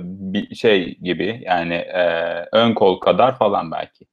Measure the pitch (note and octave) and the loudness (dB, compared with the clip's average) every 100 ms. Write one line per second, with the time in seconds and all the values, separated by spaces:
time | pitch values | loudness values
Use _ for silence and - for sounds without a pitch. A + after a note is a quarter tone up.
0 | F2+ F#2+ F#2+ G2 - - A#2 G2 E2 - | -4 -10 -6 -6 -6 0 2 2 0 -8
1 | F2 D#2+ F#2 B2 F#2 F2 E2+ E2+ - F#2 | -6 -4 -4 -6 -2 -2 -2 -4 -4 0
2 | F2 E2 E2+ E2+ F2 A2 A#2 G#2+ G2 F2+ | 0 0 -4 -6 0 2 4 4 2 4
3 | F#2 F2+ B2+ B2+ G#2+ F#2+ E2 D#2+ - _ | 2 4 4 2 0 0 -4 -8 -10 _
4 | _ | _